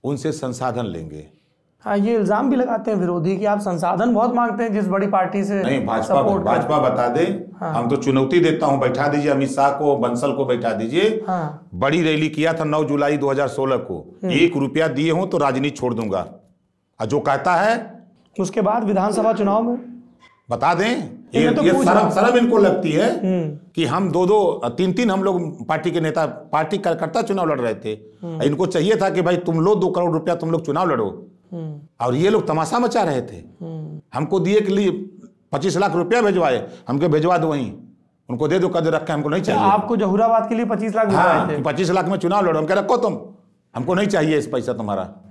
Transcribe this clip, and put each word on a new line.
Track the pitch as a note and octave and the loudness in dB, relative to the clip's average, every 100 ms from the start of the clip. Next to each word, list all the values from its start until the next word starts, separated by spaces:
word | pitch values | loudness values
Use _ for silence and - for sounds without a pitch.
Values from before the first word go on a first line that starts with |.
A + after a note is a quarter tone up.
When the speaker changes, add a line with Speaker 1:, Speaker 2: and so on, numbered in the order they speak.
Speaker 1:
उनसे | B2+ C#3+ D#3 | -4 -4 -4
संसाधन | D3 C3 B2 C3 A#2+ A2+ | -4 -6 -4 -4 -4 -6
लेंगे। | E2 D#2+ D2+ D#2 _ _ _ _ _ | -8 -10 -14 -18 _ _ _ _ _
Speaker 2:
हाँ, | G#3+ G3+ | -4 0
ये | G3+ A#3 | 2 2
इल्जाम | G3+ G#3 C4+ | 2 2 2
भी | B3+ | 0
लगाते | B3+ A3+ G#3+ | 0 -2 -2
हैं | G3+ | -2
विरोधी | F3 F3 D#3+ F#3+ | 0 0 0 0
कि | G#3 | 0
आप | G#3 | 0
संसाधन | G3+ F3 F3 F3+ A#3+ | -2 -2 -2 0 2
बहुत | G#3+ A#3+ | 2 2
मांगते | A#3+ A#3 G3+ | 2 0 -2
हैं | A#3 | -2
जिस | G3+ G3 | 0 0
बड़ी | G3 G3+ | 0 0
पार्टी | G3 F#3 G3+ | 0 0 0
से | G3 G3+ | -2 0
Speaker 1:
नहीं, | D#3 C3+ A2 | 0 0 0
भाजपा, | A2+ - | -2 2
Speaker 2:
सपोर्ट | C#3+ - F#3+ | 2 4 2
Speaker 1:
भाजपा | G#2+ B2 | 2 0
Speaker 2:
करते | D3 | 2
हैं। | D3+ | 2
Speaker 1:
बता | C3 B2 B2 | 2 2 0
दे, | C#3 F#3 G3+ - - | 2 0 -2 -8 -10
Speaker 2:
हाँ। | E3+ | -4
Speaker 1:
हम | D3+ A#2+ | -2 0
तो | C3+ | 0
चुनौती | C#3+ C3+ C3 F3 | 2 2 4 4
देता | E3+ D#3 D3 | 4 2 2
हूँ, | C#3 | 2
बैठा | B2+ B2 D3 | 0 0 0
दीजिए | D3 C#3+ | 0 2
अमित | C3+ C3+ | 0 0
शाह | C3+ C#3 C#3 | 2 2 2
को, | D3+ C3 | 0 2
बंसल | A#2+ A#2+ C#3+ | 0 0 -2
को | C3 B2+ | -2 0
बैठा | A#2+ A2+ | 0 0
दीजिए। | G#2 A2+ D#3 G#3+ G#3+ - | -2 -2 0 0 0 -4
Speaker 2:
हाँ। | F3+ D3+ D3 - F2+ | -4 -4 -10 -14 -2
Speaker 1:
बड़ी | C3+ E3 | 0 2
रैली | D#3+ D3+ D#3 | 2 0 -2
किया | - D#3+ | 0 0
था | D#3+ | 0
नौ | D#3 D3+ | -2 0
जुलाई | D3 C#3+ C#3+ D3 | 0 0 0 2
दो | C#3 | 0
हज़ार | C3+ C#3 | 0 0
सोलह | C3+ C3+ B2+ | 0 0 0
को, | - E2+ - - | -2 -10 -12 -8
Speaker 2:
हम्म। | F#3 | -2
Speaker 1:
एक | F3 E3+ D#3 | 2 4 2
रुपया | C3+ D3+ D#3+ | -2 0 0
दिए | C3 D#3+ | 0 0
हो | D#3+ F#3+ | 0 0
तो | F3+ | 0
राजनीति | C#3 C3 C#3+ C#3+ | 2 0 -2 -2
छोड़ | B2+ | -4
दूंगा। | A#2 A2 F#2+ E2+ - _ _ _ _ _ _ | -2 -2 -4 -4 -12 _ _ _ _ _ _
और | A2 | -2
जो | C#3+ | 0
कहता | C#3+ C#3+ E3+ F3 | 0 0 2 2
है | G#3 A#3 - - - _ _ - | 2 0 -4 -20 -20 _ _ -6
Speaker 2:
उसके | F3+ A#3 | -4 0
बाद | G3+ A3+ | 0 0
विधानसभा | G#3 F#3+ G3+ G3+ A3 | 0 0 0 0 0
चुनाव | A3 G3+ G#3+ | 0 0 0
में | A#3 B3 - - - _ _ _ - | 0 -4 -10 -20 -20 _ _ _ -8
Speaker 1:
बता | A#2+ C#3 | 0 0
दें, | F3 G#3+ A#3+ E3 - - - | 2 0 -2 -6 -14 -4 2
Speaker 2:
ये | |
Speaker 1:
ये, | - | 2
Speaker 2:
तो | D4+ | 4
Speaker 1:
ये | - | 4
Speaker 2:
पूछ | - F3 | 4 4
Speaker 1:
शर्म, | G3 | 4
Speaker 2:
रहा | |
हूँ। | - | 4
Speaker 1:
शर्म | F#3+ A#3 B3 | 2 4 4
इनको | A#3+ A3 | 4 4
लगती | G3 - D#3+ | 4 4 0
है | D3+ - | 2 2
Speaker 2:
हम्म। | E4+ F#3 F3+ D#3+ D3 - - | 0 -2 -2 -4 -8 -10 -4
Speaker 1:
कि | D3 | -2
हम | D#3+ F#3+ | 0 0
दो | E3+ F#3 | 0 4
दो, | G#3+ F3+ - A#2+ | 4 2 0 -4
तीन | - F#3 | -2 -2
तीन | F3+ A#3+ | 2 0
हम | F#3+ | 0
लोग | F#3 F3+ D#3+ - A#2+ | 0 -2 -4 -8 -4
पार्टी | D#3 F3 | -2 0
के | E3 | 0
नेता, | D#3 D#3 D3+ | 0 0 -2
पार्टी | - - D3+ D#3 G3+ | -4 -4 -2 0 -2
कार्यकर्ता | G3 D#3 D#3 A3 | -2 -2 -2 -4
चुनाव | G#3+ G3 E3 | -2 -2 0
लड़ | C#3+ | 0
रहे | A#2 G#2+ | -2 -4
थे, | G#2+ | -6
Speaker 2:
हम्म। | G#2+ - - E3+ D#3+ | -10 -12 -16 -12 -4
Speaker 1:
इनको | D3 D3 F#3 | -2 0 0
चाहिए | E3+ F3 A3 | 0 0 2
था | G3 | 0
कि | E3+ | 0
भाई | F3 F3 | 0 0
तुम | F3 E3 | 0 2
लो | E3+ G#3 | 2 2
दो | F#3 | 2
करोड़ | F#3 F3 | 0 0
रुपया, | D#3+ D#3+ E3+ | 0 -2 -2
तुम | D#3+ | -2
लोग | E3 - | -2 -2
चुनाव | C#3+ F3+ | -2 0
लड़ो। | C3 G#2 - - _ _ | 0 -2 -6 -18 _ _
Speaker 2:
हम्म। | F3 D#3+ D3 D3 _ B2 | -12 -12 -12 -18 _ -2
Speaker 1:
और | B2+ | 0
ये | F#3+ | 2
लोग | G#3+ - | 2 0
तमाशा | D#3 D#3 A#3+ | -2 0 0
मचा | B3 A#3 | 0 0
रहे | F3 C3 | 0 -2
थे। | A#2 F2 | -4 -14
Speaker 2:
हम्म। | - - E3 D#3+ D3+ D3+ _ | -20 -16 -12 -12 -12 -14 _
Speaker 1:
हमको | B2 D3+ F#3+ | -6 -2 0
दिए | E3+ G#3+ | 2 2
के | G3+ | 2
लिए | G3 G3 - - - - _ _ | 2 0 -2 -10 -16 -20 _ _
पच्चीस | C#3 F3+ E3 | -2 -2 0
लाख | G3+ | 0
रुपया | F3 E3+ A#3+ | 0 0 2
भिजवाए, | G#3+ F3+ D#3 A#2+ - - - | 2 2 2 0 -4 -14 -6
हमके | C#3 E3+ | 0 2
भिजवा | D3+ E3 F3 | 2 2 2
दो | D#3+ | 0
वहीं, | D3 A2+ - - _ _ _ - | -2 -6 -10 -20 _ _ _ -10
उनको | B2 D3 | -4 0
दे | F3+ | 2
दो, | F3+ | 2
कद | F3 D#3+ | 0 0
रखे, | D#3+ D#3 | 0 -2
हमको | D3+ D3 | -4 -2
नहीं | F3 | -2
Speaker 2:
अच्छा, | F3+ | 0
Speaker 1:
चाहिए। | A#3+ G3 | 2 2
Speaker 2:
आपको | G#3 G#3+ A#3 | 2 0 -2
जहूराबाद | G3+ G3+ A3+ A3+ A3 | 0 2 2 2 0
के | A#3 | -2
लिए | A3+ | -2
पच्चीस | G#3+ A3 G#3 | -2 -2 -2
लाख | A3 | 0
भिजवाए | G3 F3+ | 4 4
Speaker 1:
हाँ, | D#3+ E3 | 2 0
Speaker 2:
थे? | D3 | -2
Speaker 1:
कि | |
पच्चीस | C3+ C#3+ F3+ | -2 0 0
लाख | F#3+ E3+ | 0 0
में | G3 | -2
चुनाव | F3 G3+ F3+ | 0 2 2
लड़ो, | D#3+ | 0
हम | D#3 | 0
कह | |
रखो | G3 G3 B3 | 0 2 0
तुम, | A#3 D#3+ - - _ _ _ A#2 | 0 -4 -10 -20 _ _ _ -8
हमको | C3+ | -2
नहीं | F#3 G3+ | 0 2
चाहिए | F#3 D#3 D3+ | 2 2 0
इस | A2 | 0
पैसा | B2+ A#2+ | -4 -4
तुम्हारा। | A#2+ G#2+ G2 F#2 - - | -4 -4 -4 -6 -12 -14